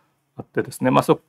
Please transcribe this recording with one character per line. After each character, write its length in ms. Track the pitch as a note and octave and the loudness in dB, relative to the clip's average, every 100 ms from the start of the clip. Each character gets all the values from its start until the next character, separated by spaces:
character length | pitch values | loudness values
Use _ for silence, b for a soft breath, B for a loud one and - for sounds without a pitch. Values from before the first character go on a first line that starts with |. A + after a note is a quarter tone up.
| b b _ - | b b _ -20
あ 60 | |
っ 20 | - | -10
て 180 | - | -8
で 80 | G#2+ | -8
す 100 | - | -4
ね、 100 | B2+ | 0
ま 100 | C3+ | 2
あ、 20 | |
そ-、 160 | D3 D#3 | 2 -2